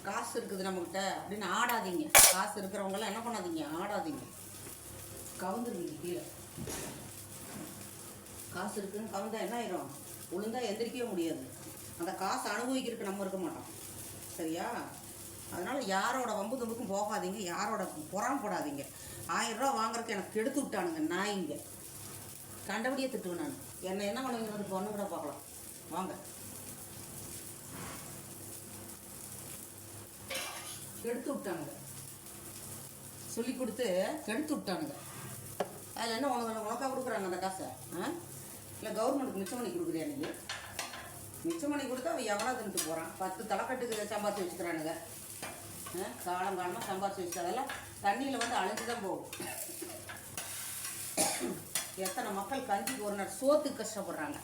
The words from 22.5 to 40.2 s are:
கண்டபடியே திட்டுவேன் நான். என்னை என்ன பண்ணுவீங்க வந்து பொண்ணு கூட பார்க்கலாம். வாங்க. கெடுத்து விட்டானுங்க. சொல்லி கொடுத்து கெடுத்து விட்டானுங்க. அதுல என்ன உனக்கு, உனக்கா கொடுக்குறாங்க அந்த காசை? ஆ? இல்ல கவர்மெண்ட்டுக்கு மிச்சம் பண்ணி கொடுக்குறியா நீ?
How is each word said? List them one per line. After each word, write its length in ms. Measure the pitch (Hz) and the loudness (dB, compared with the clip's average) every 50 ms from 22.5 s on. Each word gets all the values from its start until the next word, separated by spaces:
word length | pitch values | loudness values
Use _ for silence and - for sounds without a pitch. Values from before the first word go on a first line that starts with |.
| - - - | -10 -8 -4
கண்டபடியே 400 | - 196 220 226 254 269 262 269 | -2 0 2 4 4 4 4 2
திட்டுவேன் 340 | 262 - 202 175 180 175 160 | 2 2 0 0 0 0 0
நான். 160 | 151 139 131 - - - - - | 0 -2 -2 -4 -8 -10 -10 -4
என்னை 260 | 180 185 190 202 202 | -2 0 0 2 2
என்ன 140 | 202 233 247 | 2 2 2
பண்ணுவீங்க 300 | 269 254 240 226 226 208 | 0 0 0 0 0 0
வந்து 180 | 208 202 196 175 | 0 -2 -2 0
பொண்ணு 200 | 190 190 - 214 | 2 0 2 2
கூட 140 | 208 202 - | 0 0 0
பார்க்கலாம். 380 | - 175 160 151 143 - - - - - - - - - - - - | 0 0 -2 -2 -4 -4 -6 -8 -10 -10 -10 -10 -10 -10 -10 -8 -4
வாங்க. 240 | 156 180 190 160 117 98 - - - - - - - - - - - - - - - - - - - - - - - - - - - - - - - - - - - - - - - - - - - - - - - - - - - - - - - - - - - - - - - - - - - - - - - - - - - - - - - - - - - - - - - - - - - - - - - - - | -2 0 0 0 -2 -6 -8 -10 -10 -10 -10 -8 -8 -8 -8 -8 -8 -8 -10 -10 -10 -10 -10 -8 -8 -8 -8 -8 -8 -8 -8 -8 -10 -10 -10 -8 -8 -6 -6 -6 -6 -6 -8 -8 -10 -10 -10 -10 -10 -10 -10 -10 -10 -10 -10 -10 -10 -10 -10 -10 -10 -12 -12 -12 -12 -10 -10 -10 -8 -8 -8 -8 -8 -8 -10 -10 -12 -12 -12 -12 -12 -12 -12 -12 -12 -12 -8 -4 -4 -2 -2 -2 -4 -6 -6 -8 -8 -8 -8 -8 -8 -4 -2
கெடுத்து 300 | 233 247 262 254 - 269 | 0 0 0 0 0 0
விட்டானுங்க. 400 | 208 - 202 170 160 147 139 - - - - - - - - - - - - - - - - - - - - - - - - - - - - - - - | 0 0 0 0 0 -2 -4 -6 -8 -10 -10 -10 -10 -10 -10 -10 -12 -12 -12 -10 -10 -10 -10 -10 -8 -8 -8 -8 -8 -8 -10 -12 -12 -12 -12 -12 -10 -8
சொல்லி 280 | - - 226 233 254 262 | -4 -2 0 0 0 2
கொடுத்து 600 | - 254 214 - - 247 208 180 185 196 247 302 311 - | 0 0 0 2 2 4 6 6 6 4 4 2 -2 0
கெடுத்து 300 | - 220 262 302 - 294 | 0 0 0 2 2 0
விட்டானுங்க. 400 | - - 208 180 160 156 135 - - - - - - - - - - - - - - 190 - - - - - - | 0 2 0 0 0 0 -2 -4 -6 -8 -8 -8 -8 -8 -8 -8 -8 -8 -10 -2 -2 -2 -2 -2 -10 -10 -8 -4
அதுல 200 | - 233 233 226 | -2 0 0 2
என்ன 120 | 240 277 | 4 4
உனக்கு, 380 | 277 247 240 233 226 220 220 214 | 4 4 4 4 2 2 0 0
உனக்கா 220 | 208 233 240 269 | 0 0 2 2
கொடுக்குறாங்க 420 | 262 254 262 - 254 226 208 190 185 | 2 2 2 2 2 2 2 2 2
அந்த 80 | 180 | 2
காசை? 280 | 185 185 190 190 - - 143 - - - - - 170 | 2 2 0 0 0 -4 -6 -6 -8 -8 -6 -2 0
ஆ? 100 | 202 262 349 - - - - - - - - - - - - - | 0 0 0 -2 -4 -8 -10 -10 -10 -10 -10 -10 -10 -10 -8 -6
இல்ல 200 | - 220 208 214 | -4 -2 2 4
கவர்மெண்ட்டுக்கு 400 | 220 254 285 285 262 208 196 196 | 4 6 6 4 2 2 0 0
மிச்சம் 180 | 196 - 254 240 | 0 0 0 0
பண்ணி 140 | 240 190 165 | 0 0 0
கொடுக்குறியா 300 | 175 170 160 156 160 156 | 0 2 2 2 2 0
நீ? 220 | 147 143 135 | 0 0 -2